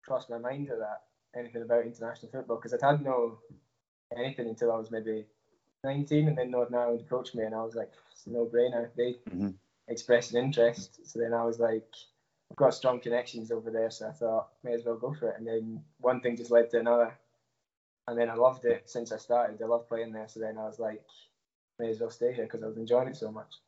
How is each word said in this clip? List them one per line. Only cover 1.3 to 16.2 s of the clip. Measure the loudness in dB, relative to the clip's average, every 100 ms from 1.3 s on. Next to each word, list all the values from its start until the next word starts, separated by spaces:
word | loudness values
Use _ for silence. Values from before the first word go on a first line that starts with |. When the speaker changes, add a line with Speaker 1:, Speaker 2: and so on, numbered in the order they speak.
| -12
Speaker 1:
anything | -10 -8
about | 2 2
international | 2 -6 -10 -10 -12
football, | -12 -4 -6
'cause | -2
I'd | 2
had | 4 4
no | 2 2 0 -4 _ -20 _ _ _ _ _ -6
anything | -4 -4 -8
until | 0 0
I | 0
was | -4
maybe | -6 -4 -6 -8 _ _ _ _ _
nineteen, | -4 -4 2 4 4
and | 2
then | 0
Northern | 0 2 2
Ireland | 2 0
approached | -2 -4 -4
me, | -4
and | -4
I | -4
was | -4
like, | -6 -8 _ _
"It's | -20 -6
a |
no-brainer." | -2 2 4 4 2 -4 -2
They | -2 -2 -8
Speaker 2:
Mm-hmm. | -4 -4 -6 _ _ -10
Speaker 1:
expressed | -8 4 4 6
an | 0
interest, | 2 4 4 4 -12 -18 -10
so | -4
then | 0
I | 0
was | 0 2
like, | 2 0 -4 -20 -20 _ _ _ _
"I've | 4
got | 4
strong | 4 0 0
connections | 0 0 0 -10 -4
over | -4 -2
there," | -2 -2
so | -2 -10
I |
thought, | -4 0 0 -2 _
"May | -4
as | -2
well | -2 -4
go | -6
for | -4 -4
it." | -4
And | -4
then | -4 -4 -10 -14 _
one | 0 0